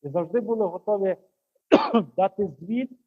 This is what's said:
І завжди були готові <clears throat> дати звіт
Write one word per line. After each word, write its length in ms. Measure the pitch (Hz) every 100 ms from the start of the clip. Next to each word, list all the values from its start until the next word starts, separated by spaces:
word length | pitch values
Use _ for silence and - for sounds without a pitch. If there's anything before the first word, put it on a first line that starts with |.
І 60 | 147
завжди 300 | 151 170 214
були 260 | 233 226 202
готові 520 | 180 - 208 190 180 _ _ _ _ _
<clears throat> 460 | - - 233 160 -
дати 320 | 190 - 196
звіт 440 | 139 170 233 254 -